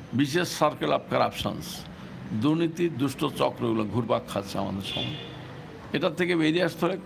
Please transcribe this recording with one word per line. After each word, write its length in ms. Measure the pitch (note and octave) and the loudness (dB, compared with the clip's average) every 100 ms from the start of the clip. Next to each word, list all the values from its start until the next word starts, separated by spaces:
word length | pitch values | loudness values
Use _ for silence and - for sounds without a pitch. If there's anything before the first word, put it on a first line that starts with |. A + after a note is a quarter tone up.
| - | -2
বিশেষ 500 | A#2+ C#3+ E3+ E3 - | 2 4 2 0 4
circle 260 | D3+ B2 D3 | 2 4 0
of 260 | C3+ - | 0 2
corruptions। 760 | B2+ A2+ - G2+ E2 - - - - - - - | 2 2 0 -2 -4 -6 -10 -12 -14 -14 -12 -4
দুর্নীতির 640 | G#2+ C#3 E3 E3 E3 E3+ C3 | 2 4 4 2 2 0 0
দুষ্ট 260 | C#3 C3 | -2 0
চক্রগুলো 600 | D3 - C3+ - A#2+ A2+ | -2 2 0 2 2 2
ঘুরপাক 380 | G#2 A2+ A2+ A#2 - | 2 0 2 0 0
খাচ্ছে 300 | G2+ G2 G2 | -4 -4 -4
আমাদের 240 | G2 G2 | -2 -4
সমাজে। 460 | F#2+ - B2 D3+ - - - - - - - C#3 | -4 -4 -4 -6 -10 -12 -14 -14 -14 -14 -4 0
এটার 180 | F3+ | 0
থেকে 220 | E3+ F3 E3+ | 2 2 4
বেরিয়ে 280 | D#3 E3+ | 4 4
আসতে 220 | E3+ - E3+ | 0 2 0
হলে 120 | F#3 | 0